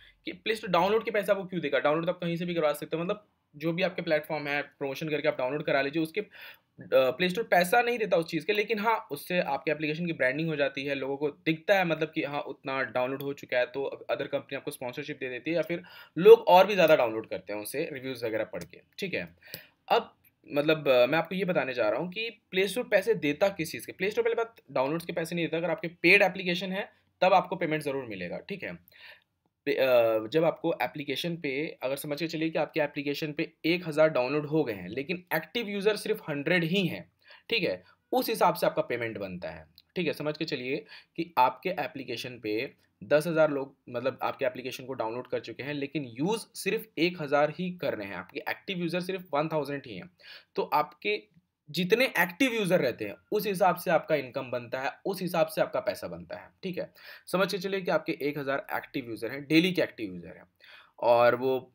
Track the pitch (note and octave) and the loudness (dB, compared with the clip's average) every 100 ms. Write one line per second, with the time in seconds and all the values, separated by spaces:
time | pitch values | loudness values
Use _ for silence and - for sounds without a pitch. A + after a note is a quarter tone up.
0 | - _ - - - A3 A3 F3 F#3 A3 | -20 _ -14 -8 -4 -4 0 2 4 2
1 | A3 A3 G3 G3 F#3 F3+ D3 C3+ C#3+ D#3+ | 0 0 2 0 0 -4 0 2 2 2
2 | E3+ F3 F3 E3+ F3+ E3+ D3+ D3 D3+ E3 | 0 -4 -4 -4 -2 0 0 0 -4 -4
3 | E3+ G#3 - _ _ D3 D#3+ E3+ F#3 F3+ | -4 -6 -10 _ _ -6 -4 0 -2 -2
4 | E3 D3+ D3+ D#3 C#3+ C#3+ C#3+ _ C#3 C3+ | 0 0 0 -4 -2 -4 -4 _ -6 -6
5 | D#3+ D3 D3 D3 B2+ D3 D3+ C#3+ C#3 D#3+ | -4 0 0 0 -2 -2 0 0 2 0
6 | D#3+ G#3 G3+ - - - _ - - C3 | -2 -4 -6 -12 -20 -20 _ -20 2 4
7 | C3 B2+ F3+ F#3 A3+ F#3 F3+ A#3+ A#3+ A#3+ | 4 2 0 0 2 4 6 4 4 0
8 | G3+ F3+ E3 E3 D3 G#3 G#3 A3 G#3+ A3 | 2 2 2 -2 0 0 0 0 0 0
9 | - C#3+ - F3+ F3 C3+ - D3+ D3+ D#3 | -2 -10 -2 -2 0 -2 -2 -2 -2 -2
10 | F3 D3 B2+ C#3 D#3+ D3 C#3 C#3 C#3 C#3 | -4 0 0 0 -2 0 -2 -2 -6 -4
11 | C3 C#3 D3 C#3+ - E3 - G3 F3 D#3 | -4 -4 -4 -2 -2 -2 2 2 4 0
12 | D#3 - C#3 C#3+ - - C#3 C3+ B2+ B2+ | -2 -4 -4 -4 -8 -10 -6 -4 -2 0
13 | B2+ C3+ C#3 C#3+ - B2 B2 C#3+ C3+ A#2+ | -2 -2 -6 -8 -2 0 0 -2 -6 -8
14 | - A#2 A2 C#3 - C3+ D3+ - B2 C3 | -4 -4 -2 -6 -6 -10 -10 -10 -10 -8
15 | C#3 D3 C3 B2 C#3 E3 - F3 F3+ - | -10 -10 -8 -6 -4 -2 -2 -6 -8 -20
16 | - - F#3+ A3+ - F3+ G3 G3+ D#3+ D3+ | -10 6 10 12 12 8 8 6 6 6
17 | A#2+ A2 G#2+ F#2+ - G#2 G#2+ C3+ E3 C3 | 4 -2 -6 -10 -8 -8 -6 -6 -6 -8
18 | C3 B2 A#2 G#2+ G#2+ F#2 F2 - _ - | -10 -6 -4 -4 -4 -8 -12 -16 _ -10
19 | G3 G#2+ E2+ - - - - _ - A3 | -6 -6 -8 -12 -18 -18 -18 _ 0 0
20 | A3+ _ _ _ - C#3 D3 D3+ C#3+ B2+ | 0 _ _ _ -4 0 2 2 4 6
21 | B2 D#3 E3 F#3 F#3 E3 C3 B2 G#2+ A2+ | 6 4 0 -2 0 0 0 0 0 0
22 | F3+ G3 A3+ - _ F3+ G3 G#3+ B3 G3+ | -4 -6 -8 -10 _ 0 0 -2 2 2
23 | F#3+ G3 D3 C#3+ G3 F#3+ D#3 B2 - - | 4 2 0 2 0 0 -6 -8 -12 -4
24 | F#3 G#3+ A3+ - A3+ - - C#3+ C3+ E3 | -2 0 0 0 -4 -8 -6 -2 0 -2
25 | - F3 E3 E3+ D#3+ D#3+ E3+ D#3 E3+ E3+ | -4 -6 -4 -2 -2 -2 -2 -2 -6 2
26 | E3+ G3+ F#3+ F#3 F3+ F3 F#3+ F#3+ A#3+ _ | 6 8 6 2 -2 -4 -4 -6 -8 _
27 | _ _ F#3 F#3+ F3 F#3 E3+ D#3 D3 C3+ | _ _ 6 6 4 -2 -2 -2 -2 -4
28 | B2 F#2+ F2 F2+ - G3 G#2 F2 _ _ | -6 -8 -8 -8 -10 -10 -10 -12 _ _
29 | - - _ _ _ _ - - C3 B2 | -20 -20 _ _ _ _ -2 2 4 6
30 | A2+ A2 A2 D#3 D#3+ D3 E3 D#3+ B2 D3+ | 6 2 0 2 2 0 -2 -2 -4 -4
31 | C#3+ C3 F3 E3+ D3+ C3 D#3+ - C3 C#3+ | -6 -4 -4 -4 -4 -4 -6 -6 -6 -4
32 | D#3 C#3+ E3 E3 D#3+ D#3+ D3 D#3 D3 D3+ | -6 -4 -4 -2 -2 -2 -2 -2 -2 -2
33 | C#3+ C#3+ D#3 D3 D#3+ _ D#3 F3 E3+ D3 | -4 -4 -4 -4 -6 _ 0 0 0 4
34 | D#3 C#3 B2 D3 D3 D#3 C3 G2+ F2+ A#2+ | 4 4 2 0 0 0 0 -2 -6 -6
35 | C#3+ F3+ - D#3+ - A#3+ G#3 G3+ G3 G#3 | -6 -6 -2 -4 -2 -4 -4 0 0 0
36 | G#3 G#3+ - C#3+ C#3+ F3+ E3 G3 E3+ G2 | -2 -4 -4 -4 0 2 2 0 0 -4
37 | - _ _ - - A#3 D3 F#2 - _ | -12 _ _ -20 -6 -2 -2 -4 -10 _
38 | _ B3+ B3+ G#3+ F#3 E3 E3 - - A#2+ | _ -2 0 2 2 4 0 0 -2 -4
39 | A#2 G#2 F#2+ F2+ D#2+ E2 D#2+ _ _ - | -4 -6 -8 -8 -10 -12 -18 _ _ -4
40 | D#3+ - D3+ D3+ D#3 C#3 B2 C#3+ - - | -4 -2 -6 -6 -6 -6 -4 -6 -8 -20
41 | - - E3+ - B2+ G#3+ F#3 - C3+ C3+ | -14 -10 -2 2 4 2 -4 -4 -6 -8
42 | B2+ A#2+ B2+ B2 G#2+ G#2+ C3+ - _ _ | -10 -8 -8 -8 -4 -4 -4 -10 _ _
43 | G#2+ C#3+ D#3+ D#3+ D#3 C#3 C3+ - - B2 | 2 2 4 4 4 2 -6 -12 -10 -4
44 | C3 B2 A#2 - C3 B2 B2+ - B2+ B2+ | -4 -2 -4 -2 -2 -2 -8 -10 -8 -6
45 | A2+ A#2+ B2 B2 A2+ A2+ B2+ D3 C#3 D#3+ | -4 -6 -6 -6 -6 -10 -8 -6 -6 -6
46 | C3 A2+ D#3+ A3 - - F#3+ A3 - - | -6 -4 -2 -2 -6 -8 -4 -4 -6 -2
47 | E3+ F3+ D3 C#3+ D3+ D#3 F#3 F3+ C#3 G#2+ | -2 -2 0 2 2 0 -6 -4 -4 -4
48 | G2 F#2 F#2 - - - - F#3 F3 F3+ | -6 -10 -10 -8 -6 -8 -6 -4 -2 -2
49 | F3+ F#3 - C#3+ D#3 D#3 C#3 C#3+ C3 F#2 | -4 -6 -2 -2 0 -2 -4 -6 -10 -14
50 | - _ - - - - - D3 D3 - | -16 _ -20 -20 -8 -6 0 0 0 -4
51 | G#3 G#3 - _ _ _ - D3 F3+ A3 | -4 -4 -6 _ _ _ -8 -4 2 4
52 | B3+ B3 F3+ - C4+ A3+ F#3+ E3 C#3 A2+ | 4 2 0 2 0 2 2 2 2 -2
53 | G#2 F#2+ _ G#3 G#3+ F#3+ F#3+ E3+ - D#3+ | -8 -12 _ -2 -2 2 2 2 0 0
54 | - D3+ B2+ C3+ B2+ B2 A#2+ C3 C3 - | 2 -2 -2 -8 -6 -6 -6 -6 -6 -4
55 | - G3 F3+ F3 D#3+ - C#3+ C3+ - F#2 | -6 -4 -2 0 0 0 -2 -2 -4 -6
56 | F#2 E2+ F2 G2+ - _ F#3+ F3+ - - | -8 -12 -12 -14 -16 _ -10 -8 -10 -14
57 | - - - F3+ F#3+ G3 G3 G3 F3+ D#3+ | -20 -20 -4 -2 0 -2 -4 -4 0 -2
58 | - - C#3 D3 C3+ C#3 - A2+ - - | -2 -4 -4 -4 -4 -4 -4 -8 -6 -8
59 | A#2+ G#2+ A2 C3+ C#3 D#3 F3+ D#3+ A#2+ - | -8 -8 -8 -8 2 2 4 2 -2 -4
60 | G#2 F2+ E2+ F2 - _ - - - - | -10 -10 -14 -18 -20 _ -20 -20 -20 -2
61 | A#2+ A#2+ A#2+ A#2+ C3 C3 B2 | 4 8 8 6 2 0 -4